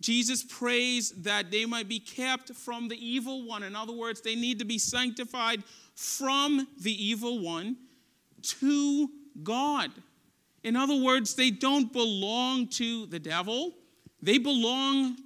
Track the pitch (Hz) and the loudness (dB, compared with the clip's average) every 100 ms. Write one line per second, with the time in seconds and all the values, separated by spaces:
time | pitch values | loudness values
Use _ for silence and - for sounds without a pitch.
0 | - 240 240 262 - - 240 240 247 247 | 0 2 2 0 -4 -4 0 2 2 0
1 | - 190 185 208 180 208 226 233 202 226 | -2 -4 -2 -2 0 0 0 -2 -4 -6
2 | - - 254 262 262 247 - 233 233 233 | -8 -6 -2 -2 -6 -14 -10 -8 -8 -8
3 | 233 254 247 262 233 214 196 202 220 233 | -4 -4 -2 -6 -8 -8 -8 -8 -8 -6
4 | 226 214 226 226 240 226 220 226 - 247 | -6 -6 -4 -2 0 -2 -2 -2 -2 0
5 | 247 233 240 254 226 226 - - - - | -2 -2 -6 -2 0 -2 -4 -18 -20 -10
6 | - - 269 277 285 285 269 - 190 208 | -6 -4 0 2 4 2 0 -4 -4 -2
7 | 208 220 240 240 170 165 202 247 - _ | 0 -2 -2 -4 -4 -4 -4 -6 -10 _
8 | _ _ _ _ - - 269 285 285 285 | _ _ _ _ -8 -2 2 4 4 4
9 | 285 - - - 156 240 285 285 165 - | 2 -2 -18 -12 -4 0 2 2 -2 -6
10 | - _ _ _ _ _ 220 240 269 285 | -20 _ _ _ _ _ 0 2 4 4
11 | 254 262 214 - 254 196 269 285 233 247 | 6 4 4 2 2 4 4 4 4 2
12 | 226 202 196 233 254 262 247 - 233 233 | 0 2 0 0 2 0 0 -2 -2 -2
13 | 214 165 156 170 185 240 349 - _ _ | -6 -8 -4 -2 0 -2 -4 -8 _ _
14 | - - 160 254 262 262 233 254 269 269 | -20 -4 4 4 4 2 2 2 2 4
15 | 262 254 | 2 -2